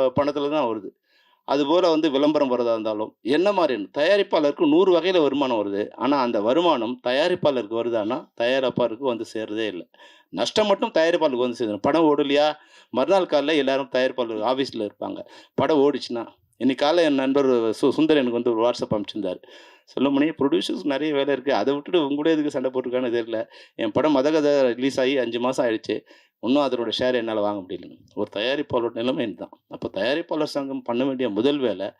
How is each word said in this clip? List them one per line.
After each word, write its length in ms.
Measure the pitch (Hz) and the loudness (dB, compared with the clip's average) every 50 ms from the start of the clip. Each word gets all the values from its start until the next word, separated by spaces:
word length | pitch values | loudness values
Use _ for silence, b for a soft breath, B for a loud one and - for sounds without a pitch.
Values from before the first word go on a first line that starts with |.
| 135 131 | 2 2
பணத்துல 360 | 127 - 143 143 143 147 143 143 | 2 2 0 0 -2 -2 -2 -2
தான் 180 | 147 208 - 117 | 0 0 0 -2
வருது. 200 | 110 110 95 95 - _ _ _ _ _ _ _ _ _ _ - | -2 -4 -8 -12 -16 _ _ _ _ _ _ _ _ _ _ -2
அது 160 | 127 143 147 | 0 0 2
போல 240 | 139 160 180 185 175 | 2 4 4 4 4
வந்து 180 | 160 156 160 165 | 2 2 2 2
விளம்பரம் 420 | 131 135 147 147 156 151 143 131 | 2 2 2 2 2 0 0 0
வரதா 220 | 123 120 120 120 117 | 0 0 0 0 0
இருந்தாலும் 360 | 110 107 110 110 104 107 107 - _ _ | -2 -2 -4 -4 -4 -6 -8 -10 _ _
என்ன 240 | 104 135 156 180 208 202 | -2 0 2 2 2 2
மாதிரி 200 | 190 170 147 127 107 101 - - | 2 0 0 0 -4 -6 -6 -4
தயாரிப்பாளருக்கு 760 | 139 147 170 202 208 196 196 - 175 151 143 139 - 175 151 | -2 2 2 2 2 2 2 0 2 2 2 0 2 2 4
நூறு 220 | 143 165 190 190 | 4 4 6 6
வகையில 300 | 180 170 156 185 185 175 | 4 4 2 2 2 2
வருமானம் 380 | 156 139 - 143 143 131 123 110 | 2 2 2 0 0 0 0 -2
வருது. 240 | 104 101 98 98 104 - - | -2 -2 -2 -4 -4 -6 -6
ஆனா 200 | - 107 127 147 143 | -4 -2 0 2 2
அந்த 160 | 127 123 117 110 | 0 0 0 0
வருமானம் 540 | 101 113 127 156 180 175 156 127 110 117 127 123 - | 0 2 2 2 4 2 2 2 0 -4 -8 -6 -4
தயாரிப்பாளருக்கு 760 | 120 123 135 156 180 180 175 - 151 139 131 110 101 113 113 | -2 0 0 2 0 0 0 0 0 0 0 -2 -4 -4 -4
வருதான்னா 380 | 117 120 117 113 101 107 123 151 185 - _ - | -2 -2 -2 -2 -2 -2 -4 -6 -8 -12 _ -2
தயாரிப்பாளருக்கு 680 | 117 120 131 135 131 123 - - 127 117 113 113 139 | -2 0 0 0 0 0 0 0 -2 -2 -2 -4 -4
வந்து 200 | 131 120 110 113 | -4 -4 -4 -6
சேர்றதே 420 | - - 113 110 107 104 107 113 107 | -8 -8 -8 -8 -6 -6 -4 -4 -4
இல்ல. 160 | 92 87 85 - b b b b b b b b - | -6 -8 -12 -14 b b b b b b b b -6
நஷ்டம் 360 | - 202 240 - - 214 208 | -4 -4 -2 0 0 2 2
மட்டும் 240 | 196 202 - 220 - | 2 0 0 -2 0
தயாரிப்பாளருக்கு 540 | 170 160 165 170 170 160 151 131 120 123 123 | 2 2 2 2 2 2 0 0 0 -2 -2
வந்து 120 | 120 117 | -2 -4
சேருது. 200 | 123 107 104 101 | -4 -4 -4 -2
படம் 280 | - 139 147 160 170 156 | -2 0 2 4 4 4
ஓடலையா, 400 | 147 143 147 139 139 143 147 151 147 b b b b b b b - | 4 2 2 2 2 2 2 2 0 b b b b b b b -2
மறுநாள் 360 | 117 131 139 190 196 180 156 | -2 0 2 2 2 2 2
காலைல 280 | - 147 143 143 165 151 | 0 0 2 2 0 0
எல்லாரும் 340 | 135 131 135 135 139 127 | 2 2 0 -2 -2 -2
தயாரிப்பாளர் 560 | - 131 127 131 127 - 123 113 113 110 107 117 | 0 0 0 0 0 -2 -4 -4 -4 -2 -2 0
ஆபீஸ்ல 400 | 131 131 135 123 - 117 107 104 | 0 0 -2 -4 -4 -6 -6 -6
இருப்பாங்க. 320 | - _ 107 98 95 92 - B B B B B B - | -6 _ -10 -10 -10 -10 -14 B B B B B B -2
படம் 260 | - 143 160 147 135 | 0 2 4 4 4
ஓடிச்சுன்னா, 400 | 143 139 123 - - 123 117 - - - _ _ _ _ _ | 4 2 0 -4 -6 -6 -6 -8 -8 -14 _ _ _ _ _
இன்னைக்கு 220 | 113 127 139 - 147 | 0 0 0 2 2
காலைல 220 | 147 160 175 170 | 2 4 4 4
என் 160 | 156 143 135 | 4 2 2
நண்பர் 280 | 131 135 135 143 139 131 127 120 113 113 107 | 0 2 2 2 4 4 4 2 2 0 0
சு-, 200 | - - 139 120 | 2 2 2 2
சுந்தர் 280 | - 151 156 156 147 | 2 2 4 4 2
எனக்கு 180 | 131 123 117 117 | 2 2 0 0
வந்து 140 | 120 123 120 | 0 0 0
ஒரு 100 | 110 113 | 2 2
WhatsApp 280 | 120 120 - 123 120 110 | 0 0 -2 -4 -4 -4
அனுப்பிச்சிருந்தாரு. 460 | 107 101 - - 113 98 92 90 - B B B B B B B B B _ | -4 -4 -6 -8 -6 -6 -6 -6 -8 B B B B B B B B B _
"செல்வமணி, 400 | - - 123 139 139 139 147 160 | -4 -2 0 0 2 2 0 0
ப்ரொடியூசர்ஸ் 520 | 160 - 131 139 151 180 196 - - 240 185 | 0 -2 -2 0 0 0 -2 -2 -6 -4 -4
நிறைய 260 | 147 139 135 147 160 151 | -4 -2 -2 -2 -2 0
வேலை 180 | 139 139 139 143 | 0 0 0 -2
இருக்கு, 200 | 131 123 139 131 | -2 0 0 0
அதை 180 | 104 101 127 | 2 2 0
விட்டுட்டு 340 | 139 143 143 - 180 180 151 | 0 -2 -4 -2 0 0 0
உங்களே 280 | 139 143 143 151 165 165 | 0 -2 0 2 2 2
எதுக்கு 220 | 156 147 147 143 | 2 0 -2 -2
சண்டை 140 | 139 127 135 | -2 -4 -2
போட்டிருக்கான்னு 440 | 123 127 127 127 120 127 127 123 117 | -2 -2 -4 -2 -2 -2 -2 0 -2
தெரியல. 240 | 120 117 113 113 110 113 B B B B B B | -2 -2 -4 -6 -6 -6 B B B B B B
என் 200 | - 113 113 104 | -6 -6 -2 0
படம் 200 | 127 135 156 151 | 0 2 2 2
மதகதை 380 | 139 131 147 156 160 147 147 143 143 135 127 | 2 2 2 2 2 2 4 4 4 4 2
ரிலீஸ் 280 | 117 120 127 139 131 135 | 2 0 -2 -2 0 0
ஆகி 160 | 131 127 143 135 | 0 0 0 0
அஞ்சு 220 | 123 117 117 120 | -2 -2 -2 -2
மாசம் 260 | 120 123 127 - 135 | -2 -2 -2 0 0
ஆயிடுச்சு, 320 | 120 113 110 - - 107 117 - b b b b b b _ - | 0 -2 -2 -4 -4 -6 -6 -6 b b b b b b _ -2
இன்னும் 200 | 107 131 147 143 | 0 0 2 2
அதனோட 280 | 135 123 120 117 113 | 0 0 -2 -2 -4
ஷேர் 240 | 104 - 123 127 127 | -2 -2 0 0 0
என்னால 260 | 123 113 113 110 107 | 0 -2 -2 -2 -2
வாங்க 180 | 101 104 104 101 | -2 -2 -2 -4
முடியல." 240 | 90 90 95 87 85 - - - - _ _ | -8 -10 -12 -12 -12 -16 -20 -20 -20 _ _
ஒரு 140 | - 104 - | -6 -6 -6
தயாரிப்பாளரோட 640 | - 98 107 123 135 147 143 - - 123 113 120 - | -4 -4 -2 -2 -2 -2 -4 -4 -2 -2 -2 -2 -4
நிலைமை 300 | 117 117 123 135 151 127 | -4 -4 -4 -2 -2 -4
இதுதான். 300 | 110 92 - 95 - - - _ _ | -6 -6 -10 -14 -16 -16 -20 _ _
அப்ப 200 | - - - 113 - | -14 -12 -10 -8 -6
தயாரிப்பாளர் 640 | 95 98 117 139 160 170 - 175 156 151 147 - | -4 -2 -2 -2 -4 -4 -6 -4 -4 -4 -4 -4
சங்கம் 280 | 147 139 135 135 135 127 | -6 -6 -4 -6 -8 -6
பண்ண 180 | - 120 120 131 | -4 -2 -2 0
வேண்டிய 240 | 143 135 127 127 120 | -2 0 -2 -2 -2
முதல் 300 | 101 101 113 135 143 147 | 0 2 2 2 2 2
வேலை, 280 | 131 120 101 92 98 104 - b | 0 -2 -2 -2 -6 -8 -10 b